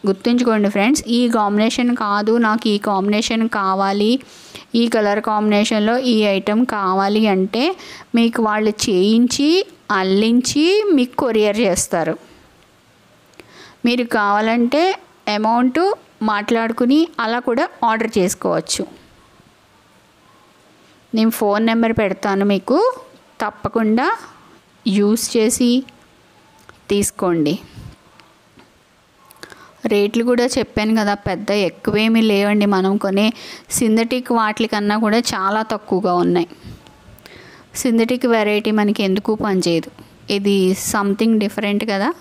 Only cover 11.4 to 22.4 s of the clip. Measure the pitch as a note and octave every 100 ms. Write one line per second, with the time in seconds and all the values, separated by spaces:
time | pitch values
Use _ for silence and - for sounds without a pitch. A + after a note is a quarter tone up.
11.4 | G#3 G#3 G#3+ F3 - F3+ D#3+ D#3+ - -
12.4 | - _ _ _ _ _ _ _ _ _
13.4 | - - - - A#3+ B3 A#3+ A3+ G#3 G#3
14.4 | A3 A#3 A#3+ C#4 F4+ G4 - _ - G#3
15.4 | G#3+ A#3 B3+ B3+ F#4+ - - _ G#3+ G#3
16.4 | G#3+ A#3 A3+ A3+ B3 C#4+ E4 - A3+ A#3+
17.4 | B3 A#3 F4 - A#3 A3 A3 A3 F3+ -
18.4 | F#3+ E3 D#3+ - F#3 - - - _ _
19.4 | - _ _ _ _ _ _ _ _ _
20.4 | _ _ _ _ _ _ _ A3 A3 A3
21.4 | G#3 G3+ A3+ A3+ A3+ A3+ G#3 F#3+ G#3 G3